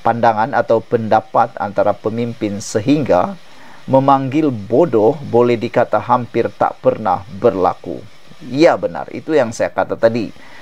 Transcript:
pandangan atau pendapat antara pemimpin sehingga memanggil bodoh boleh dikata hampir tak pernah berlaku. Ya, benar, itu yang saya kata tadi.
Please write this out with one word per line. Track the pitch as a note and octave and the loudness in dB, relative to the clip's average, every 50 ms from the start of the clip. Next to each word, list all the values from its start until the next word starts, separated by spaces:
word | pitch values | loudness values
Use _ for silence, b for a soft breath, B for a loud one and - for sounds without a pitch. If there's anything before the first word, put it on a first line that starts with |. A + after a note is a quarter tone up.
| - | -2
pandangan | A#2 A#2 A#2 A2+ A#2 A2 G#2+ A2 A#2 - | -2 0 2 2 2 2 2 -2 0 0
atau | A2+ A#2 - A#2 A2+ A2 | -2 0 2 0 0 0
pendapat | - A#2+ A2+ A2+ G#2+ A2 A2 - - - B2+ A#2 - - | -2 -2 -2 0 0 0 0 0 0 0 0 0 0 -2
antara | - - G#2 G2 - G2 G#2 G2+ | -6 -8 -4 -2 0 0 0 0
pemimpin | - - A2+ A2 A#2 A#2+ A#2 A2+ - A2 G#2 G2+ G2 | -2 -4 -6 -4 -4 -6 -6 -6 -6 -6 -4 -4 -6
sehingga | - - - G#2+ G#2 C3 D3 D#3 C3 G2+ F2 F2+ - G3 G3 - B B B B B B B B B - | -8 -6 -6 -4 0 0 0 0 2 2 2 2 2 -2 -4 -10 B B B B B B B B B 0
memanggil | B2+ C3+ C3+ C#3 C#3 C3+ C3+ C3 B2+ D#3 D#3 C#3+ B2 | 0 2 4 4 2 2 0 0 0 0 0 0 -2
bodoh | G#2+ G2 G2+ A2 C3+ F3 E3 - A2 G#2 A#2 D3 D#3 C#3 G2+ A2 | -4 -4 0 2 2 2 4 4 4 4 4 2 0 -4 0 2
boleh | A#2 A#2+ B2 A#2+ | 2 4 4 2
dikata | A2 A#2 A2 - B2 A2+ - - | 0 -2 -2 0 0 0 2 0
hampir | G#2+ - - B2 B2 A#2+ A2 - A#2+ A2 G2+ - - | -2 0 0 0 0 0 -2 -2 -2 -2 -2 -2 -2
tak | A#2 - - - - | -2 -2 -2 0 0
pernah | C3 - A2 A2 F#2+ F2+ F#2+ F#2+ - - G2 | 0 0 0 -2 -2 -2 -4 -4 -10 -8 0
berlaku. | A#2+ A#2 F#2 F#2+ F2+ F2 F2 - - F2+ C#2+ B1 A2 - - - - - - - D#3 C3 B2 | 2 2 2 4 0 0 0 -2 -8 -10 -10 -10 -12 -16 -20 -20 -20 -20 -20 -18 -14 -8 0
Ya, | C#3+ E3 D#3+ B2+ | 4 4 4 4
benar, | G#2 - E2+ E2+ C#2+ C2+ - - | 2 -2 -4 -6 -6 -10 -10 -12
itu | B2 B2+ D3+ D#3+ | -12 -6 -2 0
yang | D3 B2 A2 | 0 0 0
saya | A2+ - G2+ F2 - | -2 -4 -4 -2 -2
kata | - F2+ - G2 | -2 -2 -2 -2
tadi. | F#2+ - A2+ A2+ A#2+ G2+ - - B B B B B | 0 2 2 2 0 -4 -6 -8 B B B B B